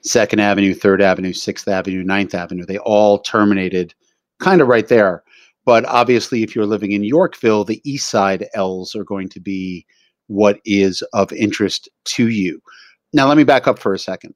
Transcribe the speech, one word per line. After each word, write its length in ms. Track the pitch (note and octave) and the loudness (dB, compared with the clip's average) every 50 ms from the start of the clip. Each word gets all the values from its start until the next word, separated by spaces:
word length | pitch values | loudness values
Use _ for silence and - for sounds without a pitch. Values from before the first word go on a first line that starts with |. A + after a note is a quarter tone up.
Second 380 | _ - - A#2+ G#2+ - - G#2+ | _ 0 0 0 2 2 0 0
Avenue, 340 | G#2 G#2 G2+ G2 G2+ G2 F2+ | 0 0 0 2 0 0 -2
Third 280 | - - G#2 G2 F#2+ | 0 0 0 2 4
Avenue, 320 | G2+ F#2+ F#2 F2+ F#2 F#2 F2 | 2 2 0 0 -4 -8 -8
Sixth 340 | - - - F#2+ - - | -8 -8 -10 -10 -8 -6
Avenue, 360 | - G2 F#2 F2+ F#2+ F#2 F#2 F#2 | -4 -4 -4 -4 -6 -8 -6 -4
Ninth 300 | F#2 F#2+ G2+ G2 F2+ - | -4 -2 -2 -4 -4 -6
Avenue, 320 | F2+ F2 E2 F2+ F2+ F2 | -10 -8 -8 -10 -12 -10
they 120 | F2+ F#2+ G#2 | -10 -10 -8
all 400 | - - G#2+ G#2 G#2+ G#2 G2+ G2+ | -2 0 2 4 4 4 4 2
terminated 760 | - - - A2 G#2+ G#2 G2+ F#2+ F#2 F#2 F2+ F2+ F2+ E2+ _ _ _ _ _ _ _ _ _ _ | 0 -2 0 2 2 2 2 0 -2 -2 -2 -4 -4 -4 _ _ _ _ _ _ _ _ _ _
kinda 240 | - F#3 F#3+ F3 D3 | 0 2 4 4 6
right 220 | B2 B2 A2+ G#2+ | 6 4 2 2
there. 360 | - B2+ A2+ G#2 F#2+ F2 E2 _ _ _ _ _ _ _ _ _ | 4 4 4 4 4 0 -4 _ _ _ _ _ _ _ _ _
But 200 | - A#2+ A2+ A#2 | 2 4 4 2
obviously, 580 | B2+ - A#2+ A#2+ A#2 B2+ A2+ - - - A#2 A2 | 2 0 0 2 4 2 0 0 -2 -4 -4 -4
if 120 | G#2+ - | -4 -2
you're 100 | A#2+ G#2+ | -4 -2
living 260 | G#2 A2 G2+ G#2+ G2 | -2 -2 -4 -4 -4
in 120 | G#2 G#2 G#2 | -2 -2 -2
Yorkville, 600 | G#2+ C3 E3 F#3+ - - - - A#2 A2 G#2 G2+ | 0 2 2 0 0 -4 -2 0 2 2 2 0
the 180 | F#2+ A2 - _ C#3+ | -2 -6 -8 _ -10
East 200 | C#3 C#3 - - | -8 -8 -8 -4
Side 380 | - A2 G2 G2 F#2+ F2+ G2+ - - | 0 0 0 0 0 -2 -6 -8 -6
L's 420 | A2 G2 F#2+ F#2+ F#2 F#2 - - | -4 -4 -4 -4 -8 -10 -10 -10
are 100 | G#2+ G2 | -12 -8
going 240 | - G#2 G2 F#2+ F#2 | -8 -8 -8 -8 -10
to 100 | - G2 | -14 -14
be 460 | F2 G2+ G2 F#2+ F#2+ F#2 F2+ E2+ _ _ _ _ _ _ _ _ _ | -10 -8 -8 -6 -6 -8 -8 -10 _ _ _ _ _ _ _ _ _
what 320 | _ G#2 G2 G#2+ G#2 G#2 - _ | _ 0 2 4 4 4 2 _
is 360 | A2+ G2+ G2 G2 F#2+ F#2 - - - - | 0 2 2 2 2 0 -4 -10 -6 -2
of 180 | G#2+ G2 - | -2 -2 -2
interest 580 | - - A2 G#2 G2+ - G#2+ F#2+ - - _ - _ _ _ | -2 -4 -4 -2 -2 -2 -4 -4 -4 -6 _ -16 _ _ _
to 220 | - - - A#2+ A2+ | -10 -2 -2 0 0
you. 320 | A#2 G#2+ F#2+ F2 D2+ - _ _ - - - _ _ _ _ _ - | 0 -2 -4 -4 -6 -8 _ _ -20 -20 -20 _ _ _ _ _ 0
Now, 140 | D3 C3+ | 2 2
let 100 | C#3 D3 | 4 4
me 60 | D#3 D3 | 4 4
back 240 | B2+ F3 E3 - | 4 4 4 4
up 120 | C#3 B2 - | 0 -2 0
for 140 | - G#2+ G2 | -2 -4 -4
a 60 | F#2 | -4
second. 340 | - - F#2 - - F2 - | -6 -10 -10 -12 -12 -20 -20